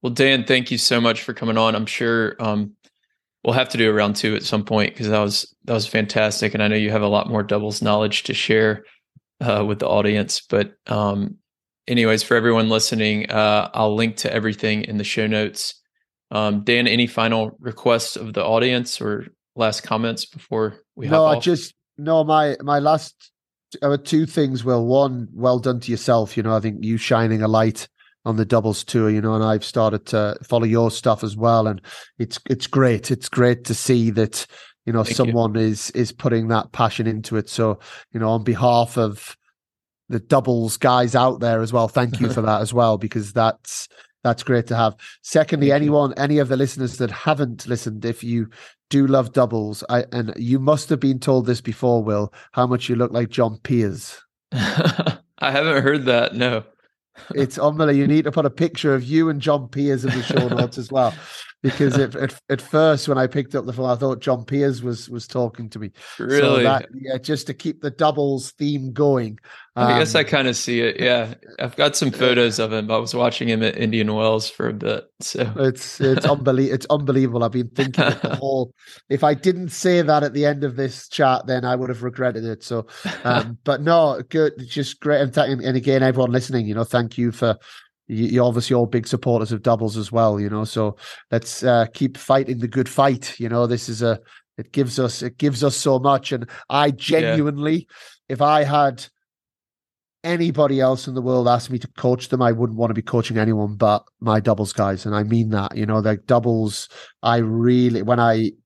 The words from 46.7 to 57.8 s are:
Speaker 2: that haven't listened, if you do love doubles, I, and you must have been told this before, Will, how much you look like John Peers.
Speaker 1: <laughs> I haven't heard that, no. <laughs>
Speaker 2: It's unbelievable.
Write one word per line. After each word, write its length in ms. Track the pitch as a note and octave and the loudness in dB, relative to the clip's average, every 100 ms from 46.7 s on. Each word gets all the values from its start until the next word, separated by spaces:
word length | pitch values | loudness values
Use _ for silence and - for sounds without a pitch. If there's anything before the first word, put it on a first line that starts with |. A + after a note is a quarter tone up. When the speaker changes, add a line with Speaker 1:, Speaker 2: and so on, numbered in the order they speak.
| - B2+ - | -2 -6 -4
Speaker 2:
that 120 | B2 | -6
haven't 560 | G2+ - D3 C#3 A2+ - | -4 -2 0 -2 -6 -6
listened, 380 | A#2+ - G#2+ A#2 | -6 -6 -8 -6
if 180 | A#2 | -6
you 240 | A#2 A#2 A2 - - _ _ | -4 -4 -4 -8 -20 _ _
do 180 | C#3 C#3 | 2 4
love 260 | C3+ A#2 | 4 2
doubles, 520 | B2 B2 A2+ G#2 G#2 - | 2 2 0 -4 -8 -2
I, 140 | A#2+ B2 | -2 -2
and 200 | A#2+ A2+ - | -4 -6 -6
you 220 | A#2+ C3+ | 0 0
must 300 | C3+ D3+ - | 2 2 2
have 120 | D3 | 0
been 180 | C3+ C3 | 0 0
told 240 | C3+ C3 | 2 2
this 160 | A#2+ B2 | 2 -2
before, 420 | - A2+ B2+ A#2+ | -4 -2 2 2
Will, 300 | G#2+ G#2 G#2 - - | 2 -2 -2 -8 -10
how 140 | - B2 | -2 0
much 220 | B2 B2 | 0 0
you 80 | A#2+ | -2
look 160 | B2 | 0
like 160 | A#2 A#2 | 0 -2
John 300 | - A#2 G#2+ | 0 0 0
Peers. 560 | - A#2+ G#2+ G2 - - _ | -2 0 0 -4 -12 -20 _
Speaker 1:
<laughs> 180 | _ _ | _ _
I 640 | C3+ G#2 - E3+ - - - _ _ | -4 -2 2 0 0 -4 -4 _ _
haven't 420 | C3 C#3 D#3 C#3+ | 0 0 2 2
heard 240 | C3 D3 C3 | 2 2 2
that, 280 | A#2+ A#2 | 2 2
no. 300 | A2+ B2 A2+ G#2+ | 0 -2 -2 -6
<laughs> 60 | _ _ _ _ _ - | _ _ _ _ _ -10
Speaker 2:
It's 260 | C#3 C3+ - | -4 -4 0
unbelievable. 380 | D3 D3+ | -2 2